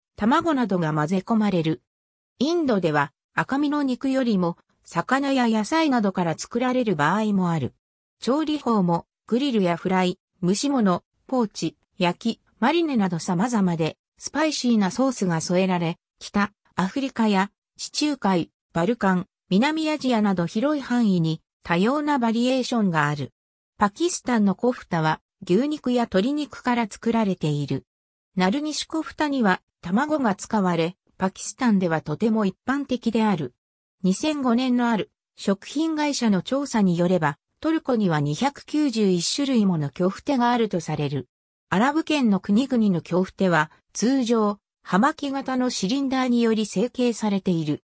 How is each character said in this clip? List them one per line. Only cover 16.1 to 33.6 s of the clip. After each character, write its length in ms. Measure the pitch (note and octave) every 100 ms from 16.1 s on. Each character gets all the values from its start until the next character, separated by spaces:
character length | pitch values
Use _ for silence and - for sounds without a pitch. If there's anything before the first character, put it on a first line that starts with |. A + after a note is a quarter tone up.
| _
北 360 | - - G3+ _ _ -
ア 100 | F#3
フ 140 | C#4
リ 100 | C4+
カ 160 | - A3
や 240 | F#3+ G3 - _ -
地 140 | -
中 240 | - D4+ C#4
海、 360 | G3 F#3 D3+ _ _
バ 140 | E3+ F3+
ル 120 | A#3+
カ 180 | G3 F#3
ン、 100 | F#2 _ _
南 400 | F#3 C#4 D#4 D#4
ア 80 | D4+
ジ 160 | C4
ア 80 | A#3
な 140 | G#3 F3+
ど 100 | E3+
広 320 | A3 C#4 D4+
い 40 |
範 280 | B3 A#3+ A3
囲 120 | F3+
に 200 | D#3+ D#3+ _ _
多 120 | - E3+
様 280 | G#3+ D4
な 160 | D4 C#4+
バ 100 | A#3
リ 180 | A3+ B3
エ 100 | C4
ー 40 |
シ 120 | A#3 A#3+
ョ 80 |
ン 60 | G3+
が 160 | D#3+ D3
あ 80 | D3
る。 180 | B2+ _ _ _ _ -
パ 100 | G3+
キ 220 | - F4
ス 100 | -
タ 160 | - A#3
ン 80 | G3+
の 80 |
コ 180 | F#3 A#3+
フ 160 | B3 -
タ 140 | E3+
は 200 | D#3 - _ _
牛 240 | - F#3 C#4+
肉 240 | D4+ B3+
や 120 | B3
鶏 300 | A#3 F#3 A#3
肉 280 | D4 C#4+ -
か 140 | - A#3+
ら 120 | A3
作 240 | - A#3
ら 140 | A3+ G#3
れ 100 | F3+
て 120 | D#3
い 180 | D3 C#3
る。 220 | C3+ - _ _ _ _ F#3
ナ 160 | F#3
ル 100 | C4+
ニ 140 | D4+ D4
シ 100 | -
ュ 20 |
コ 140 | D#4+
フ 160 | - -
タ 100 | D4+
に 140 | C4+
は 200 | G#3 F#3 _ _
卵 380 | F3 G3+ D4+ D4+
が 160 | A#3+ F#3+
使 260 | - G#3+
わ 160 | F#3 E3
れ、 180 | E3 - _ -
パ 140 | F#3+
キ 120 | -
ス 120 | - -
タ 160 | B3
ン 80 | G3
で 100 | F3+
は 120 | D#3+
と 140 | D#3+ D3+
て 140 | A3+
も 160 | A3 G3
一 100 | - -
般 180 | C#4 C#4
的 260 | B3 A#3
で 120 | A3+
あ 120 | G#3+ F3
る。 200 | C#3 -